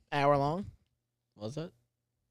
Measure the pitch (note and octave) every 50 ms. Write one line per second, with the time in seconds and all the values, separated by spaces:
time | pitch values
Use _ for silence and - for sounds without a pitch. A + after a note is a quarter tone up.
0 | _ - D3+ C#3+ C#3 C#3+ C#3+ C#3 C#3 C#3+ D#3+ F#3+ G3+ - - - _ _ _ _
1 | _ _ _ _ _ _ _ - G#2 A2 C#3+ D3+ D#3+ - - _ _ _ _ _
2 | _ _ _ _ _ _